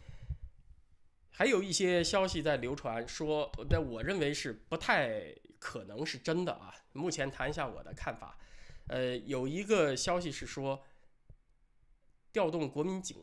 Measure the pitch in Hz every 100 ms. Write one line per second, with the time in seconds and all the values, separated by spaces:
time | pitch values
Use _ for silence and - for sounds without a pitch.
0 | - - - - - - - - - -
1 | - _ - - 226 202 196 165 185 175
2 | 165 196 190 180 151 135 120 143 127 113
3 | 120 - 151 151 143 - 139 160 139 113
4 | 147 196 143 147 135 110 - 165 - 196
5 | 123 107 78 - - - - 120 95 107
6 | 156 131 - 165 180 - 92 - _ -
7 | 180 156 135 135 135 151 131 85 - -
8 | 143 110 - - - - - - - 127
9 | 127 123 - 127 135 170 202 208 147 131
10 | 190 175 160 - 139 147 135 135 - -
11 | - _ - - _ _ _ _ - -
12 | _ _ _ 220 170 165 139 147 175 185
13 | 185 -